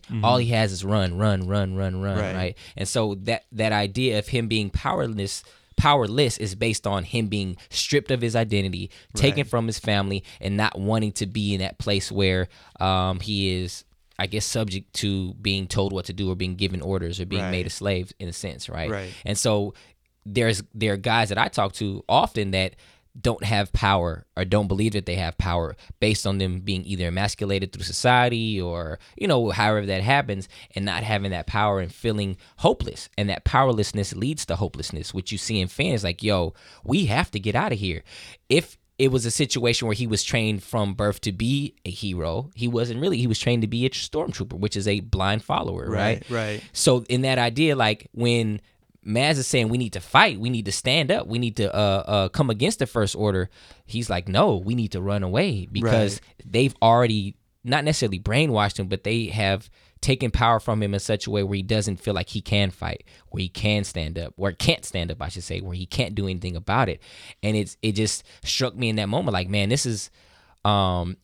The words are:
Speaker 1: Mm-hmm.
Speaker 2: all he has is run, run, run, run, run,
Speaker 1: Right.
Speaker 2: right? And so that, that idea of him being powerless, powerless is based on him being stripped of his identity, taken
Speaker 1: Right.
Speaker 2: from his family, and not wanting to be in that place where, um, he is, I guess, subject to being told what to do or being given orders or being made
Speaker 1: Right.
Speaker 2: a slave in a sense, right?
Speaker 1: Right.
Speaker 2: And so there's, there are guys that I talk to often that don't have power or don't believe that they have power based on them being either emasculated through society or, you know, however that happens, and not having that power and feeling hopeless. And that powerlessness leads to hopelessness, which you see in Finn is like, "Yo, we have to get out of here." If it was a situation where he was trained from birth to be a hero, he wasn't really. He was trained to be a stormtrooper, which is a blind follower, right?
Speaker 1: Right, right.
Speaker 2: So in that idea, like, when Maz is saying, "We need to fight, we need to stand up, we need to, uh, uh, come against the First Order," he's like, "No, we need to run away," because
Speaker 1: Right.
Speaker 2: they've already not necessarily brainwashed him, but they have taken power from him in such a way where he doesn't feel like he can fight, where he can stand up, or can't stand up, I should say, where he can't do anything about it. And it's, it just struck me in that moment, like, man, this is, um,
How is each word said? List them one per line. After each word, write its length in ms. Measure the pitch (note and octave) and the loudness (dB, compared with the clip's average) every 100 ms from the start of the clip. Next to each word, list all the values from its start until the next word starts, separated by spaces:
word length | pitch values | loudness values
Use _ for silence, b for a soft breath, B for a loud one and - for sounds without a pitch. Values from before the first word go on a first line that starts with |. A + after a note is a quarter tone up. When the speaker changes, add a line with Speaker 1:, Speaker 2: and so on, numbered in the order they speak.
Speaker 1:
Mm-hmm. 180 | - A2+ | -4 0
Speaker 2:
all 140 | A2 B2 | 4 4
he 120 | A#2+ | 4
has 220 | A#2 A2 | 2 2
is 140 | F#2 | 0
run, 320 | F#2+ G#2+ F#2 F2 | 0 2 2 2
run, 320 | G#2+ F#2+ F#2 | 2 2 0
run, 260 | G2+ F#2+ | 0 0
run, 280 | F#2+ F#2+ F#2 | -2 -2 -2
run, 160 | G2 G2 | -2 -2
Speaker 1:
Right. 160 | G2+ | -2
Speaker 2:
right? 240 | F#2 F#2 - B B | -2 -4 -6 B B
And 100 | G2 | -4
so 280 | B2 A2 G2 | 0 0 -2
that, 220 | G2+ A2+ - | -4 -4 -4
that 200 | A2 A2 | -2 0
idea 460 | G#2+ G#2 G2+ C3 G#2+ | 2 0 0 0 0
of 100 | - | 0
him 200 | A#2+ A2+ | -2 0
being 200 | A2 G2+ | 0 0
powerless, 720 | - D3 F#3 A#2 G#2+ G2 - - b b - | -2 -2 -2 -2 -4 -4 -6 -12 b b 2
powerless 600 | D3+ C#3+ G#2+ A#2+ C3+ - | 4 4 4 2 2 0
is 160 | G#2+ | -4
based 320 | F#2+ A2+ G#2+ G#2+ | -2 0 0 0
on 180 | G2 | -2
him 240 | F2 A#2+ G#2+ | 0 -2 0
being 280 | G2+ F#2+ F2+ B | -2 -4 -6 B
stripped 400 | - - C#3+ C#3 | -6 0 0 2
of 100 | C3 | 0
his 160 | A#2 A2+ | 0 0
identity, 540 | A2+ G2+ F#2+ F2+ F#2 B B | 2 2 0 -2 -8 B B
taken 260 | - C#3+ D3 | 2 4 4
Speaker 1:
Right. 60 | C3 | 0
Speaker 2:
from 160 | A#2+ A2+ | 0 -2
his 120 | G#2+ | -2
family, 460 | - G2+ G2 G2 - B | 0 0 0 -4 -6 B
and 160 | - G2+ | -4 0
not 220 | G#2+ - | 0 0
wanting 340 | G2 A2 A2 | 0 2 0
to 140 | - G2+ | -2 -4
be 280 | A2 G2+ | -2 0
in 60 | G2+ | 0
that 180 | F#2+ - | -2 -4
place 340 | - G2+ - | -2 0 0
where, 360 | G2 G2 F#2 F#2 B B B | 2 2 2 0 B B B
um, 400 | F#2 F#2+ F#2 F#2 | 0 2 0 -2
he 300 | F#2+ G2+ G2 | -2 -2 0
is, 340 | F#2 F2+ - - _ _ - | 0 -4 -8 -16 _ _ -6
I 80 | G2 | -4
guess, 180 | G#2 | -2
subject 480 | - A#2 G#2+ F#2+ - - | -2 -2 -2 -4 -8 -4
to 380 | G#2 G2 F#2 | -2 -2 -4
being 320 | G2+ G2+ G2 F#2 | -4 -2 0 0
told 260 | - G2 | -2 0
what 120 | F#2+ F2 | -2 -6
to 60 | |
do 180 | F2+ G2 | -4 -2
or 60 | F#2 | -2
being 200 | F#2 F2+ | -4 -2
given 260 | F#2+ F#2 | -2 -2
orders 360 | D2+ F#2+ E2+ F#2 | -2 -2 -2 -6
or 40 | F#2 | -4
being 240 | G2 F#2+ | -4 -2
made 100 | F#2 | -2
Speaker 1:
Right. 60 | F2+ | -4
Speaker 2:
a 40 | |
slave 420 | - G2+ F#2 F2+ - | -4 -2 -2 -4 -10
in 100 | F2+ | -10
a 40 | |
sense, 360 | E2+ G2+ - - | -8 -10 -10 -10
right? 220 | D#2 A2+ | -6 -6
Speaker 1:
Right. 200 | G#2 F#2 - | -6 -8 -10
Speaker 2:
And 140 | A2+ A2+ | -4 0
so 360 | A#2+ G#2 G2+ - B B _ _ | 2 2 0 -6 B B _ _
there's, 380 | - G2+ A2+ G2 - | -6 0 2 0 -4
there 180 | A2 G#2+ | -4 -2
are 40 | G2 | 0
guys 320 | A2 A#2 G#2+ | 2 2 2
that 80 | G2+ | 2
I 100 | C3+ | 0
talk 240 | - G2 | 0 -2
to 300 | - G#2 F#2+ - | -2 -6 -4 2
often 440 | B2+ G#3 - G2 | 2 4 0 -2
that 240 | F#2+ F#2 - b b b - | 0 -2 -4 b b b -4
don't 240 | A#2+ A#2 | -2 0
have 260 | G2+ G#2+ G2+ | 0 0 2
power 500 | - G2+ G2 F2 E2 - - | 2 4 4 2 -4 -8 -6
or 80 | |
don't 240 | F#2 G#2 G2+ | 2 2 2
believe 240 | G2 A2 | 2 2
that 120 | G#2 | 0
they 120 | F2+ F2 | -2 -2
have 200 | E2+ - | -2 -2
power 400 | F#2+ F2 E2 - B - | 0 0 -2 -6 B -2
based 260 | G#2+ G#2 G2+ | 0 2 0
on 120 | G2 | 0
them 220 | F#2+ F2+ | 0 -2
being 220 | F#2+ F#2 F2+ | -4 -4 -4
either 220 | F#2+ F2 | -4 -2
emasculated 640 | F2 G2+ - G2+ G2 F#2 | 0 -2 -2 -2 -2 -2
through 120 | - | -6
society 760 | F#2 - B2 B2 B2 A#2 A2+ G#2 | -8 0 4 4 4 2 -2 -2
or, 400 | F2 E2+ E2 E2 B B | -2 -4 -6 -10 B B
you 80 | G3 | 0
know, 240 | C3+ A2+ | 2 2
however 340 | F2 G#2+ G#2+ | 2 2 2
that 180 | G2+ F#2+ | 0 0
happens, 460 | G2+ C#3+ C3+ G2 F#2+ B B | 2 2 2 -4 -8 B B
and 100 | - G2+ | -6 -4
not 160 | E2+ | -4
having 300 | G#2+ G#2+ G2 | -2 -2 -2
that 140 | F2+ D#2 | -4 -4
power 320 | G2+ G#2 G2 | 0 2 0
and 120 | F2 | -2
feeling 460 | - A#2 G#2+ G2 F#2 B B | -4 -2 -2 -2 -6 B B
hopeless. 520 | - - - - - - | 2 2 -2 -8 -8 -2
And 100 | G2+ | -2
that 160 | F#2+ | 0
powerlessness 720 | - B2+ C3+ A2+ G2 A2 G2 | 2 4 4 4 2 0 -4
leads 320 | F#2+ A#2+ D#3 - | -2 -4 -4 -4
to 100 | E2+ | -2
hopelessness, 560 | F#2+ - - D#2+ D2+ | -2 -4 -8 -8 -8
which 180 | F2+ F2+ | -8 -6
you 60 | G2+ | -6
see 240 | - A2 | -2 -2
in 80 | F2+ | -2
Finn 240 | - B2+ | -2 -2
is 120 | A#2+ | 0
like, 180 | G2 E2+ | -2 -2
"Yo, 320 | G#2 G2 E2 - B B | 0 2 0 -4 B B
we 220 | - C3 C3 | -2 0 2
have 240 | A#2 F3 | 2 0
to 60 | G#2+ | -2
get 140 | G2+ | -2
out 180 | A2 G3+ | 0 0
of 60 | A#2 | -2
here." 220 | F#2+ D#2 - B B B - | -4 -4 -10 B B B 0
If 300 | D#3 - - _ - | 0 0 -8 _ 0
it 120 | C3+ | 2
was 160 | C3 A#2 | 2 0
a 40 | |
situation 560 | - C#3+ C3 A#2 A2+ A2+ | -2 0 0 2 2 0
where 60 | G#2+ | -2
he 100 | A#2+ | 0
was 160 | G#2+ | 0
trained 380 | - B2 A2 G2+ | 0 0 2 -2
from 320 | - A#2 G2+ | -2 0 0
birth 260 | F#2+ G#2 G2 | 0 0 0
to 100 | - | -2
be 420 | F#2 A2+ C#3 C#3+ - | -2 0 0 -2 -8
a 60 | - | -10
hero, 580 | F2+ G#2 F2+ D#2+ E2 C#3+ | -8 -4 -4 -2 -4 -6
he 120 | - A#2+ | -4 -2
wasn't 320 | A#2 A#2+ A#2 | 0 0 -2
really. 180 | E3+ D3 | 0 2
He 80 | A#2+ | 2
was 120 | A2 | 0
trained 220 | - A#2+ | 2 2
to 80 | A2 | 0
be 160 | A#2 | 0
a 60 | B2+ | -2
stormtrooper, 640 | - - A3+ - - A#2+ | -2 -6 -4 -4 -4 -6
which 200 | E2 G#2 G2+ | -4 -2 0
is 120 | G2+ | 0
a 120 | G2+ | 0
blind 440 | A2+ G2 F#2+ A2 | 0 0 0 0
follower, 400 | - - - F2+ - | 0 -2 -2 -4 -2
right? 320 | G#2+ G#2 A2+ - | 0 0 0 -2
Speaker 1:
Right, 0 | |
right. 320 | A#2+ G#2+ G#2+ - | -4 -2 -6 -8
Speaker 2:
So 320 | - - B2+ A#2+ | 0 4 4 4
in 100 | B2 | 0
that 140 | C3 B2+ | 2 2
idea, 380 | A#2+ A#2 D#3+ C#3 | 2 4 2 4
like, 320 | A2 G#2+ - | 2 2 -4
when 500 | - A#2+ A#2+ A2 G#2 - b _ _ | 0 2 4 2 -2 -8 b _ _
Maz 280 | - A2 C#3+ | -2 2 2
is 160 | D3 B2+ | 2 2
saying, 200 | C3 A2+ | 2 2
"We 100 | B2 | 2
need 160 | A#2+ | -2
to 60 | F#2 | -4
fight, 380 | - C#3 G#3 G#2 | 2 6 6 2
we 100 | A#2 | -2
need 160 | A#2+ G2+ | -2 -2
to 40 | |
stand 400 | - B2+ D3 C#3+ | -2 2 2 2
up, 160 | G#3 - | 0 0
we 140 | A2+ | -2
need 160 | A#2+ G#2 | -2 0
to, 180 | G2+ | 0
uh, 300 | - G#2 G2 - | 2 2 2 2
uh, 220 | G2+ F#2+ | 2 2
come 220 | - C#3 | 2 2
against 280 | G#2+ D3+ - | 2 0 0
the 80 | C#3 | -2
First 300 | A#2 G2+ - | 0 0 2
Order," 340 | G#2 F#2+ F#2 B B B | 0 2 -2 B B B
he's 240 | B A#2 A#2 | B -6 -2
like, 200 | F2+ F2+ | -4 0
"No, 260 | G2 D#3+ G#2 | 2 4 2
we 180 | F#2+ A#2+ | 0 -2
need 160 | G#2+ | -2
to 80 | F#2+ | -2
run 240 | F#2+ G2+ | -2 -2
away," 420 | F#2 G#2 B2 G#2+ F2 | 0 0 0 -2 -4
because 480 | - A#2 A2 G#2 G2 | -2 2 4 4 -2
Speaker 1:
Right. 320 | - - - | -12 -20 -2
Speaker 2:
they've 220 | A2+ C3+ - | 2 2 4
already 540 | A2+ A#2 A#2+ G#2+ G2 - _ _ | 6 6 6 2 -2 -8 _ _
not 180 | A#2+ C#3+ | -2 0
necessarily 380 | D3+ D#3 A#2 F#2 | 2 2 0 0
brainwashed 580 | G#2 A#2 D#3 A2 G#2 - | 0 2 4 4 2 0
him, 80 | F#2+ | -4
but 160 | G2 | -4
they 220 | - A#2 A2 | -2 -2 -2
have 420 | G#2 G2 G2 - b b b | 0 0 0 -4 b b b
taken 300 | - B2+ B2 | 0 2 2
power 300 | - A#2 A2+ | 4 4 4
from 200 | - A2 | 2 0
him 100 | G2+ | 0
in 60 | G2 | 0
such 260 | - G#2+ - | 0 -2 0
a 40 | |
way 100 | G#2 | 0
where 140 | G2 G2+ | 0 0
he 60 | |
doesn't 320 | F#2+ A2 G#2 F#2 | 0 0 0 -2
feel 180 | - | -2
like 140 | F#2+ F2+ | -2 -2
he 120 | G#2+ | -6
can 300 | - G2+ G2 | 0 2 2
fight, 320 | - - - - B B | -2 -8 -8 -12 B B
where 100 | E2+ | -4
he 80 | F2+ | -4
can 340 | - G#2+ G#2 | -2 0 0
stand 340 | G2+ - D#2 E2+ | -2 -4 -6 -6
up, 140 | E2 - | -8 -4
or 160 | G2 | -4
can't 320 | F2 - E3 | 0 0 0
stand 260 | - F#2 E2+ | -2 -6 -4
up, 100 | - | -6
I 80 | D#2+ | -8
should 120 | F2+ | -8
say, 180 | - F#2 | -8 -8
where 140 | F#2 | -6
he 100 | F2+ F#2 | -8 -6
can't 280 | - G#2+ | -4 -2
do 140 | G2+ G2 | -2 -2
anything 260 | F#2 F#2 | -2 -4
about 340 | E2+ F#2+ G#2+ A#2+ | -6 -2 0 0
it. 120 | D#2 B B B B | -2 B B B B
And 140 | G#2 G#2+ | -2 0
it's, 200 | G2 - | -2 -2
it 100 | A2 G2+ | -2 0
just 260 | A2 - - B | 0 -2 -8 B
struck 320 | - - B2+ G#2 | -4 -2 -2 -2
me 120 | A#2+ | -2
in 60 | A2 | 0
that 120 | G2+ | 0
moment, 240 | A#2+ F3 | 0 0
like, 160 | F#2+ F#2 | -2 0
man, 200 | G#2 G2+ | 0 2
this 160 | C3+ C3 | 2 0
is, 240 | G#2+ - _ b b b b | -4 -6 _ b b b b
um, 520 | G#2 G2+ F#2+ F2+ F2 F#2 | 2 4 4 2 -2 -6